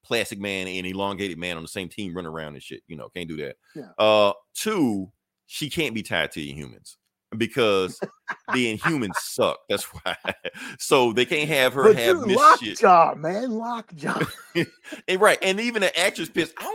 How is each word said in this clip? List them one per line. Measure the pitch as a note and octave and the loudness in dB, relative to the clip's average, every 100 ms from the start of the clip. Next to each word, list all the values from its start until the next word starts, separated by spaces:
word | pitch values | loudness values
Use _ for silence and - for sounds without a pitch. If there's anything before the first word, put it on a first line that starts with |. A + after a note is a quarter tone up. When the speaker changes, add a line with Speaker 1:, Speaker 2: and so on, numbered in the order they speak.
Speaker 1:
Plastic | _ A#2+ G2 G2+ | _ -4 -4 -6
Man | G2+ F#2+ F#2 | -6 -4 -4
and | F#2 F#2 | -6 -6
Elongated | F#2+ G2 F#2+ G2 E2 | -4 -4 -4 -6 -6
Man | F2 E2 | -8 -8
on | |
the | D#2+ | -8
same | G#2 F2+ | -10 -10
team | - G2 | -10 -10
running | F2 E2+ | -8 -10
around | D#2+ D#2 | -10 -12
and | C#2 | -14
shit. | - D#2 _ | -16 -18 _
You | D#2 | -16
know, | A1+ | -14
can't | F2 E2 | -12 -10
do | D#2 | -10
that. | C#2+ - _ | -10 -14 _
Speaker 2:
Yeah. | D#3 G#2+ - | -18 -16 2
Speaker 1:
Uh, | G#2+ G#2+ G2+ - _ | 4 6 4 0 _
two, | - G#3+ G#3+ C3 G2+ F#2+ _ _ _ _ | -8 -4 0 0 0 -8 _ _ _ _
she | - D3 | -10 -6
can't | - D3 | -4 -4
be | A2+ | -4
tied | - G2+ - | -4 -2 -2
to | - | -6
Inhumans | D2 C#2+ C2+ G#1 - - _ _ _ A2+ | -10 -10 -14 -18 -20 -20 _ _ _ -6
because | A2+ C3+ A2 G2 F#2 - | -4 2 2 4 0 -4
Speaker 2:
<laughs> | - _ - - - | -12 _ -14 -14 -4
Speaker 1:
the | B2+ A#2+ G#2+ | -2 0 -2
Inhumans | - D#3 G#2 F2 | -2 -2 -2 -6
suck. | - - G2+ - - | -8 0 0 0 -4
That's | G2+ | -4
why. | - - F#2 - | -4 -8 -8 -6
<laughs> | - - F2 - - - | -8 -8 -12 -12 -16 -12
So | - C#3+ A#2+ | 2 4 4
they | A2+ | 2
can't | B2 D3+ D3+ | 0 0 0
have | D3 B2+ | 2 2
her | C3 | 6
Speaker 2:
But | G#3+ G3 | 6 6
Speaker 1:
have | A#2 - | 4 2
Speaker 2:
dude, | A3+ | 2
Speaker 1:
Miss | G#3 D#4 - | 6 8 8
shit. | A3 F#3+ | 2 4
Speaker 2:
Lockjaw, | G#3+ F3 D#3 - | 8 8 6 2
man, | D#3 G3 B3+ | -4 -4 -4
Lockjaw. | A3 A#3 A#3 - D#3 C#3 - D#3+ - - | -6 -6 -10 -12 -10 -6 -4 -6 -8 -6
Speaker 1:
<laughs> | E3+ D#3 _ - - - | -2 -4 _ -18 -14 -4
And | F#3 | 4
right, | G3+ - | 4 4
and | F#3+ G3 | 2 0
even | A#3 A3+ | -2 0
the | F#3 E3 | 0 2
actress | G3 - D#3+ | 0 -2 -4
pissed, | - D#3+ - | -4 -4 -6
"I | - | -6